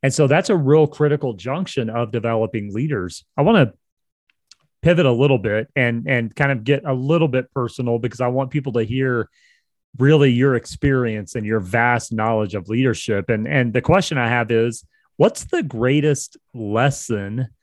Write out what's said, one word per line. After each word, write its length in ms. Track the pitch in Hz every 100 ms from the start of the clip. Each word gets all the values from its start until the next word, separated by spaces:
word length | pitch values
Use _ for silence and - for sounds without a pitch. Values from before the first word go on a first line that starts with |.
And 120 | 139
so 120 | 131 143
that's 220 | 151 196
a 80 | 190
real 300 | 135 151 151
critical 480 | - 151 143 139
junction 560 | 104 123 147 190 - 113
of 200 | 113 117
developing 640 | 117 113 113 110 113 104
leaders. 540 | 98 151 127 90 - _ -
I 60 |
wanna 320 | 151 220 123 - _ _ _ _ _ _ _ _ _ _
pivot 240 | 160 175
a 80 | 147
little 240 | 117 143 131
bit 320 | 104 104 110 -
and, 320 | 123 117 -
and 260 | 127 113
kind 160 | - 139
of 140 | 135
get 220 | 107 143 160
a 80 |
little 340 | 131 135 165 156
bit 240 | 131 127
personal 460 | - 120 - 123 117
because 240 | 117 -
I 60 | 123
want 220 | 127 131
people 220 | 151 135
to 100 | 120
hear 460 | 110 127 135 123 110 _ _ _ _ _ _ -
really 320 | 131 156 143
your 240 | 120 135
experience 800 | 123 - - 143 135 120 107 98
and 100 | 123
your 160 | 107 110
vast 540 | 90 117 120 120 -
knowledge 400 | 117 110 113 104
of 160 | 104 92
leadership. 580 | 113 131 110 - 101 95
And, 180 | 110 107
and 280 | 135 123
the 80 | 117
question 340 | - 180 - 147
I 120 | 117
have 220 | 120 113
is, 360 | 113 117 113 - _ _ _
what's 260 | 185 -
the 180 | - 349
greatest 760 | 180 113 123 143 147 139 - _ _
lesson 920 | 123 107 107 135 135 - 107 98 113 123 _